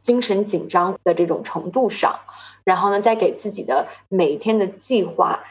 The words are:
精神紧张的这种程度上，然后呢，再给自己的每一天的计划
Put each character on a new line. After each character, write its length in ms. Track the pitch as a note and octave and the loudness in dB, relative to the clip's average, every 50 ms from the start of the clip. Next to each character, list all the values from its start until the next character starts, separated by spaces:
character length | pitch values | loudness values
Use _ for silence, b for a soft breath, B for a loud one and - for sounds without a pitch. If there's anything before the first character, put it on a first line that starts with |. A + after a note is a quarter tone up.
精 220 | - - A#3+ B3 A#3+ | 0 0 0 2 2
神 200 | - G3+ G3 G#3 | 0 0 0 0
紧 240 | G#3 G3 E3 E3+ | 0 -2 -4 -2
张 300 | - - F3+ F3 F#3 F#3+ - - | 0 0 2 2 0 -2 -2 0
的 80 | F3 E3+ | 0 2
这 140 | E3+ F3 | 2 2
种 180 | E3 E3 - - | 0 0 -4 -6
程 260 | - - F3 D#3+ F3+ | -6 -8 -8 -6 -4
度 200 | - C4 C4 G#3 | 0 0 0 0
上， 280 | - - - - - - - B B B B B B B B | 0 0 -2 -2 -2 -4 -8 B B B B B B B B
然 100 | - F#3 | 0 2
后 140 | F3+ G3 G3+ | 2 2 0
呢， 100 | G3+ G3+ | 2 2
再 160 | G3+ A3+ A3+ | 2 2 2
给 200 | A3 G3 E3+ - | 4 2 0 0
自 140 | - - G#3 | -2 -8 -10
己 120 | - - - | -8 -8 -4
的 240 | - - - - B B B B B | -2 0 0 -2 B B B B B
每 220 | F#3+ F#3 E3+ D3 | 0 2 2 2
一 60 | D3 | 0
天 220 | D3 - A3 A3 A3 | 0 0 0 2 2
的 80 | G3 | 0
计 380 | F#3+ G3 - - - C4 A3 F3+ | 0 -4 -8 -6 0 0 0 0
划 340 | F3 - - F#3 F3+ - - B B | 0 0 0 0 2 0 -2 B B